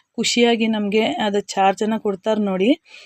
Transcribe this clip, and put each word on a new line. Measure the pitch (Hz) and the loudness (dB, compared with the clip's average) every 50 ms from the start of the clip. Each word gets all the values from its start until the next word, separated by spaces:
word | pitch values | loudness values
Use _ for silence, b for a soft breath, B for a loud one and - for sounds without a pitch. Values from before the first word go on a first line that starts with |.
| B _ _ | B _ _
ಖುಷಿಯಾಗಿ | - 226 - - 240 240 233 233 214 226 220 | -4 -4 -2 2 2 4 4 4 2 0 0
ನಮ್ಗೆ | 220 208 208 202 196 220 220 | -2 -2 -2 -2 0 0 0
ಅದು | 247 294 - 220 208 202 208 | 0 -2 -2 -2 -2 -2 -2
ಚಾರ್ಜನ್ನ | 202 - - 196 190 196 196 - 214 214 220 | -4 -4 -2 2 2 2 2 0 -2 -2 -2
ಕೊಡ್ತಾರ್ | 214 - 214 196 185 - 220 220 220 | -2 -4 -4 -6 -4 -2 -2 -2 0
ನೋಡಿ, | 208 196 190 185 190 233 311 - B B B B B | 0 -2 0 0 2 0 0 0 B B B B B